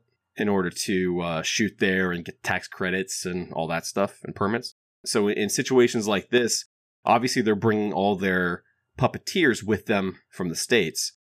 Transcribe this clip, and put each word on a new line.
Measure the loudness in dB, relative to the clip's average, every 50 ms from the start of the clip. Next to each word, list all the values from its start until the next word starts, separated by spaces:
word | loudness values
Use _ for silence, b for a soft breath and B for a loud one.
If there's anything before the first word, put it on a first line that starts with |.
| _ _ _ _ _ _ _
in | -4 -2 0
order | 2 2 0 -2
to, | -4 -6 -4 -2 0 0 0 0 -2 -2
uh, | -2 -4 -4 -4 -4
shoot | -2 -2 0 -2 -2 -2 -2
there | 0 0 2 2 0 0
and | -2 -4 -6
get | -10 -14 _ -6
tax | -4 -4 -4 -4
credits | -8 -10 -6 -4 -2 -2 -2 -4 -4 -6 -8 -6
and | -6 -6 -6 -6 -6 -6
all | -6 -4 -2
that | -4 -4 -6
stuff | -4 -2 -2 -2 -2 -4 _ -16
and | -12 -6
permits. | -4 -2 -2 -2 -2 -4 -8 -14 _ _ _ _ _ -6
So | -2 0 2 2 2
in | 2 0 -2 -2
situations | -2 -2 0 4 6 6 6 6 4 0 0 0
like | 0 -2 0 2
this, | 2 2 2 2 0 -2 -6 _ _ _ _ _ _ _ 0
obviously | 2 4 4 2 0 0 0 2
they're | 2 2
bringing | 2 2 2 2 2 2 0 0
all | 2 2 2 2
their | 2 0 2 2 2 2 0 -2 -4 -8 _ _ _ _ _ _ 0
puppeteers | 0 0 0 -2 -8 -4 0 2 4 4 2 2 0
with | -2 -2 -2 0
them | 0 0 0 0 -2 -4 -8 _ _
from | -10 -8 -6 -6
the | -4
States. | -6 -2 0 2 2 2 0 -2 -6 -6 -8 -8 _ _ _ _